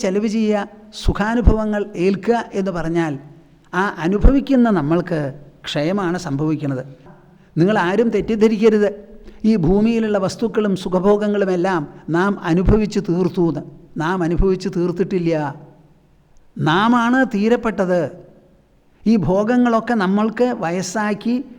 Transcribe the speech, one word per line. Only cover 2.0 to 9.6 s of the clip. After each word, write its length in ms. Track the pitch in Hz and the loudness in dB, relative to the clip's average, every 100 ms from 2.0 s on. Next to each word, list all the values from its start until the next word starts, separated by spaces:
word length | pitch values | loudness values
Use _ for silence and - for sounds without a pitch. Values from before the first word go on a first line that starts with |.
| 180 190 226 233 226 | 0 0 0 -2 -2
എന്ന് 180 | 202 190 175 | -6 -4 -4
പറഞ്ഞാൽ 360 | 165 170 165 135 - - - _ - | -2 -2 -2 -6 -12 -20 -20 _ -8
ആ 100 | 180 202 - 160 | -4 -4 -2 -2
അനുഭവിക്കുന്ന 640 | 202 214 277 - 262 233 185 | 4 6 6 2 2 4 2
നമ്മൾക്ക് 400 | 143 170 175 165 143 - - - - | 2 0 0 -4 -4 -8 -18 -16 -8
ക്ഷയമാണ് 520 | 151 151 202 180 180 | -4 -2 -2 -2 -4
സംഭവിക്കുന്നത്. 680 | 170 139 156 147 139 131 135 - - - - - _ 160 | -4 -4 -2 -2 -4 -6 -8 -16 -20 -20 -20 -20 _ 0
നിങ്ങളാരും 520 | 180 214 175 202 233 | 2 2 2 2 2
തെറ്റിദ്ധരിക്കരുത്, 800 | 214 170 220 220 214 220 214 202 202 - - - - 214 | 0 -2 2 2 4 4 4 2 -2 -16 -20 -20 -2 0
ഈ 60 | |
ഭൂമിയിലുള്ള 640 | 220 | 2